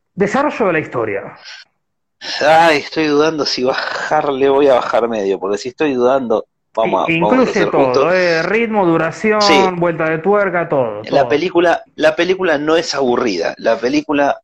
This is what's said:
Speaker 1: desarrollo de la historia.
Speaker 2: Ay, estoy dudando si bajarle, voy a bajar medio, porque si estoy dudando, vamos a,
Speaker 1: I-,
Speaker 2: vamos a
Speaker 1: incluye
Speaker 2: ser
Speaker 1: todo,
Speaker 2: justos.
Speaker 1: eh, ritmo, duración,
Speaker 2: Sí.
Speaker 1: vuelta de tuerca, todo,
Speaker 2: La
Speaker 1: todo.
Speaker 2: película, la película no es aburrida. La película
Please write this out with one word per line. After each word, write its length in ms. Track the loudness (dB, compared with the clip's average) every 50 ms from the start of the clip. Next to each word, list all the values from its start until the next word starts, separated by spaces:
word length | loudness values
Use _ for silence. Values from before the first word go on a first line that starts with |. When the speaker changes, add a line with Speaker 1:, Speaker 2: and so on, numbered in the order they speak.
| _ _ _
Speaker 1:
desarrollo 520 | -2 -2 0 0 0 0 -2 -2 0 0
de 60 | 0 0
la 60 | 0
historia. 580 | -2 -4 -4 -4 -4 -4 -4 -6 -8 -10 -16 -20 -20 -20 -20 -20 -20 _ _ _ _ _ _ _ _ _ _ _ -12 -10 -6 0 2
Speaker 2:
Ay, 320 | 4 6 6 6 4 2 2
estoy 280 | -2 -4 -4 -2 0
dudando 380 | 2 2 2 2 2 0 -2 -2
si 200 | -2 -2 -2 -2
bajarle, 840 | -2 -2 -2 -6 -6 -8 -8 -4 -2 -2 0 0 0 0 0 2 2
voy 200 | 4 4 4 4
a 60 | 4
bajar 340 | 4 2 0 0 0 0 0
medio, 300 | -2 -2 -2 -2 -2 -2
porque 200 | -2 -4 -4 -4
si 120 | -6 -8
estoy 240 | -6 -4 -2 -2 0
dudando, 520 | 0 2 2 2 0 0 0 -2 -2 -2 -6 _ _ _ _ -4
vamos 340 | -4 -2 0 0 0 0 0
a, 40 | 0
Speaker 1:
I-, 80 | 0
Speaker 2:
vamos 120 | 2 2 2
a 20 |
Speaker 1:
incluye 160 | 2 2 2 0
Speaker 2:
ser 180 | 0 -2 0
Speaker 1:
todo, 160 | 0 0 0
Speaker 2:
justos. 280 | 2 2 0 0 2 0
Speaker 1:
eh, 280 | 0 0 0 0 0 -2
ritmo, 440 | -2 -2 -2 -2 -2 0 0 2
duración, 540 | 2 2 0 0 -2 -4 -2 -2 0 0 2 2
Speaker 2:
Sí. 180 | 4 4 4 2 0 0
Speaker 1:
vuelta 340 | 0 -2 -2 -2 -2 -2 -2
de 80 | -2 -2
tuerca, 500 | 0 0 0 2 0 0 -2 -4 -2 -2
todo, 340 | -2 -2 -2 -2 -4 -8 -6
Speaker 2:
La 160 | -2 0 0
Speaker 1:
todo. 80 | 2 2
Speaker 2:
película, 540 | 0 -2 -2 0 0 2 2 2 0 0 -4 -10 _
la 220 | 0 0 0 2
película 420 | 2 0 0 0 0 0 0 0 0
no 180 | 0 0 0
es 180 | 0 0 -2 -2
aburrida. 600 | -2 0 0 0 0 0 -2 -2 -2 -2 -4 -4 -2
La 180 | -2 -2 0
película 640 | 0 0 -2 -2 -2 -2 -2 0 0 0 0 0 -4